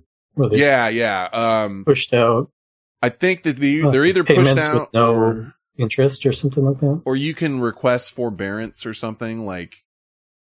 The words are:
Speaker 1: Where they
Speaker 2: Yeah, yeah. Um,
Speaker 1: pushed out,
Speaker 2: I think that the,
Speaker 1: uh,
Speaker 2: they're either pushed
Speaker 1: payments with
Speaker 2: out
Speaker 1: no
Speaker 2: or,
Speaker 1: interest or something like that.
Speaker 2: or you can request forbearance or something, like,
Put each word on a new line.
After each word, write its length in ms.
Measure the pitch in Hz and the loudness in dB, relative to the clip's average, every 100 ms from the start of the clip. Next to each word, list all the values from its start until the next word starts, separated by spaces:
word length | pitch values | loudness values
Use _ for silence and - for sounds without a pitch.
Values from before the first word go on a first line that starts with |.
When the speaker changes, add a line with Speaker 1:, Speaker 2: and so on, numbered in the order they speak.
| _ _ _ | _ _ _
Speaker 1:
Where 160 | - 123 | -2 0
they 80 | 110 | 4
Speaker 2:
Yeah, 300 | 143 131 117 | 4 4 2
yeah. 380 | 113 117 98 90 | 0 0 -2 -4
Um, 520 | 113 117 110 107 98 98 | -2 0 0 -2 -2 0
Speaker 1:
pushed 280 | 135 - | 0 0
out, 360 | 120 117 117 - _ _ _ _ _ | 2 2 2 -2 _ _ _ _ _
Speaker 2:
I 80 | 123 | -4
think 340 | - 180 180 | -2 -2 -2
that 140 | 165 131 | -4 0
the, 260 | 139 151 | 0 2
Speaker 1:
uh, 80 | 151 | 2
Speaker 2:
they're 140 | 131 160 | 2 2
either 180 | 185 | 2
pushed 140 | 165 139 | 4 4
Speaker 1:
payments 300 | 131 135 156 | 4 4 2
with 120 | 139 | 0
Speaker 2:
out 120 | - | 0
Speaker 1:
no 200 | 113 117 | 2 2
Speaker 2:
or, 400 | 113 113 110 113 - _ - | 4 2 0 -8 -18 _ -6
Speaker 1:
interest 480 | 117 - 135 135 139 | -4 0 0 0 -2
or 60 | |
something 340 | 110 139 135 135 | 0 -2 0 0
like 140 | 135 | 0
that. 220 | 143 151 135 | -2 -2 -2
Speaker 2:
or 100 | 135 | -2
you 200 | 147 156 | -2 -4
can 260 | 165 135 | -4 -2
request 500 | 120 - 127 123 - | -4 -2 -2 -2 -4
forbearance 720 | - 120 95 98 104 113 - 117 | -8 -6 -6 -6 -6 -10 -12 -14
or 60 | 110 | -10
something, 500 | 117 110 117 113 107 | -10 -8 -10 -8 -8
like, 300 | 92 87 - _ _ _ _ _ _ | -10 -12 -18 _ _ _ _ _ _